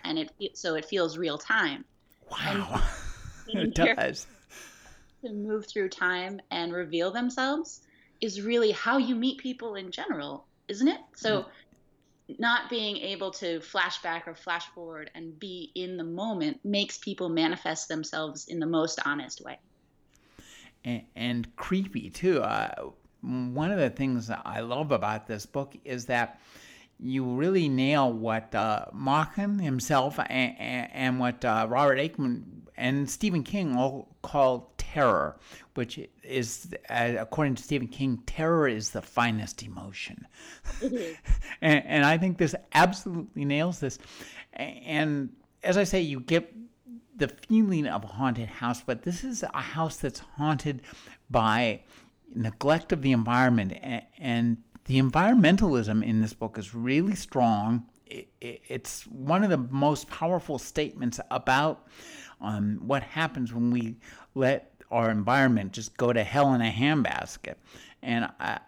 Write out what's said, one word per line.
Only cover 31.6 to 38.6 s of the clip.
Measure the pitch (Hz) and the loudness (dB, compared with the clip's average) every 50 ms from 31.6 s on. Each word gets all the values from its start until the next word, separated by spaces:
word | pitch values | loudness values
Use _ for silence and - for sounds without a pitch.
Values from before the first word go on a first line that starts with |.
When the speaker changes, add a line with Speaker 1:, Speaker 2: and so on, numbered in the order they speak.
| 113 110 | 2 2
Speaker 2:
Robert | 120 131 147 143 135 131 | 2 4 6 6 6 4
Aickman | 143 160 160 - 139 127 120 110 - - 101 110 - - - - | 2 -2 -2 -2 -2 -2 -2 -2 -6 -12 -16 -20 -20 -16 -8 -4
and | 120 123 135 143 143 131 | 0 0 2 2 0 -2
Stephen | - - - 214 180 160 131 | -4 -2 0 0 2 0 0
King | - - 208 185 151 127 | 0 -2 -2 -2 0 2
all | 123 131 135 131 139 - - - _ | 2 2 2 0 -4 -10 -14 -16 _
call | - - - 147 135 131 127 120 - - _ - | -10 -2 2 6 6 6 4 2 -2 -8 _ -8
terror, | - - - 160 139 120 101 80 71 76 - - - - - - - - - | -6 -4 2 4 6 6 6 6 4 0 -4 -8 -18 -20 -20 -20 -20 -10 -6
which | - 120 - - - - - _ _ - | -6 -6 -6 -6 -12 -14 -16 _ _ -10
is, | - 131 131 120 110 - - - 113 - - - - | -4 -2 -2 -2 -2 -4 -10 -12 -12 -12 -12 -8 -4
uh, | 117 120 117 120 120 - | -2 0 0 0 0 -2
according | 113 - - - 156 139 127 | -4 -4 -2 0 0 0 0
to | - - | -2 -4
Stephen | - 151 139 123 117 | -2 -2 -2 -2 -4
King, | - - 139 135 120 113 - | -4 -2 -2 0 0 -2 -4
terror | - - - 160 165 170 165 | -6 -4 -2 0 2 4 4